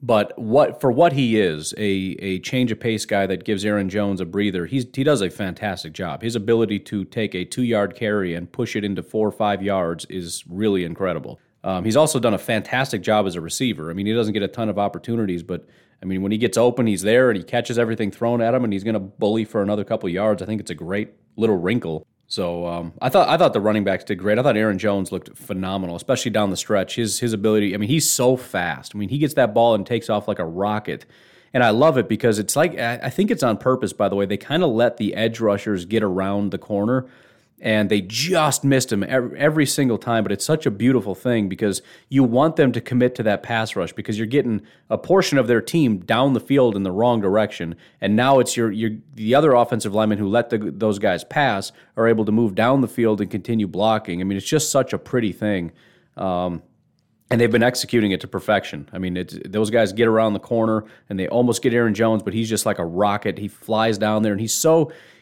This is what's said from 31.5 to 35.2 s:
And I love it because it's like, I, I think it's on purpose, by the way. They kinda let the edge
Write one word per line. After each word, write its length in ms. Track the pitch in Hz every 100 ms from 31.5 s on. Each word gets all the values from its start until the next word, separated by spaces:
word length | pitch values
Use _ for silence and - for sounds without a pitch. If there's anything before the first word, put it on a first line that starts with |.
And 100 | 127
I 60 | 120
love 300 | 107 151 135
it 100 | 104
because 300 | 107 120 104
it's 160 | 98 135
like, 240 | 170 -
I, 200 | 117 120
I 60 | 131
think 180 | - 208
it's 140 | 233
on 140 | 127 107
purpose, 360 | 127 127 101
by 160 | - 101
the 60 | 98
way. 100 | 98
They 120 | 98
kinda 280 | - 156 175
let 320 | 113 120 -
the 160 | 104
edge 260 | -